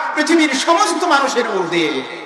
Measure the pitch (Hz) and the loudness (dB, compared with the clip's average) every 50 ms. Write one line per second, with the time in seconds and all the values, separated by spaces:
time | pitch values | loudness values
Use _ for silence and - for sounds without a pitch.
0 | - - - 311 294 311 339 330 311 294 262 269 - 339 339 - - 339 339 311 | -4 -4 -4 -2 0 2 4 4 4 2 0 -2 0 2 2 2 2 2 0 -2
1 | 359 349 294 277 269 - - 240 233 208 202 190 175 160 175 170 160 147 135 131 | 0 2 2 2 2 0 0 -2 -2 0 -2 -2 -2 -2 0 0 0 0 -2 -4
2 | 131 - - - - | -6 -8 -10 -12 -14